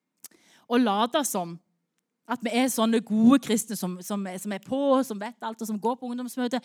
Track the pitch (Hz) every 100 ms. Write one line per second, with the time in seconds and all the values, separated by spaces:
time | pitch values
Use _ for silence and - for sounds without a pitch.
0 | _ _ - _ _ _ - 240 233 202
1 | 240 311 269 196 170 170 _ _ _ _
2 | _ _ - 240 226 233 262 240 220 226
3 | - 214 226 269 - 220 - 202 185 180
4 | - 202 190 185 208 196 - 262 285 269
5 | 262 208 214 - 226 226 220 208 220 254
6 | 247 247 247 - 247 247